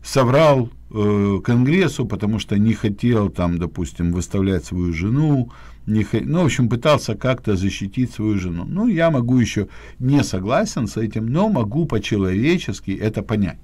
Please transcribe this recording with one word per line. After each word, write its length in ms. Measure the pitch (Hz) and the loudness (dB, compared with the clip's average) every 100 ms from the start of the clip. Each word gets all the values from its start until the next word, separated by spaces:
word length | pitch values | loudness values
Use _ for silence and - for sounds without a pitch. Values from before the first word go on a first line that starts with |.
соврал, 640 | - 135 120 139 160 135 117 - - | -2 2 4 6 6 4 0 -8 -10
э, 480 | 107 104 104 101 98 | 0 2 2 2 0
Конгрессу, 640 | 107 120 127 180 170 - 113 | 2 2 4 4 2 -2 -4
потому 340 | 95 104 107 | -2 -2 -2
что 180 | - 104 | 0 2
не 160 | 110 | 2
хотел 560 | 107 107 101 120 117 98 | 2 -2 0 2 2 0
там, 280 | - 87 87 | 0 0 0
допустим, 540 | 87 - 87 - 85 | -4 -4 -8 -2 -2
выставлять 520 | 87 87 101 98 92 | -2 -2 0 2 0
свою 300 | - 90 87 | -2 -4 -2
жену, 580 | 82 98 135 156 139 120 - - - - | -2 0 2 2 2 0 -10 -20 -12 -2
не 180 | 107 | 0
хо-, 180 | 104 113 | 0 -2
ну, 200 | 135 160 | 0 0
в 20 | 160 | 2
общем, 240 | - 117 | 2 0
пытался 460 | 117 151 143 - 104 | 2 2 2 0 -4
как-то 400 | 127 127 - 95 | -2 -2 -2 0
защитить 560 | 98 - 98 - 123 | 0 -2 -6 -4 -4
свою 260 | - 107 101 | -2 -2 -2
жену. 260 | 90 85 - | -2 -6 -4
Ну, 220 | 165 240 | -2 0
я 220 | 165 165 | 2 2
могу 280 | 139 120 127 | 2 2 2
еще 280 | 110 - 98 - - - | 2 -2 -6 -10 -20 -6
не 240 | 127 143 | 2 2
согласен 640 | 110 95 95 147 220 - 104 | 2 -4 0 0 0 -4 -4
с 100 | - | -4
этим, 280 | 110 110 110 | -4 -4 -2
но 240 | 147 214 | 0 0
могу 360 | 175 107 135 160 | 0 -2 -2 -2
по-человечески 1040 | - - 107 95 95 139 180 - 98 - | -2 -2 0 0 2 2 0 -2 -8 -8
это 300 | 92 104 107 | -4 -4 -4
понять. 360 | 98 107 92 - | -4 -2 -2 -4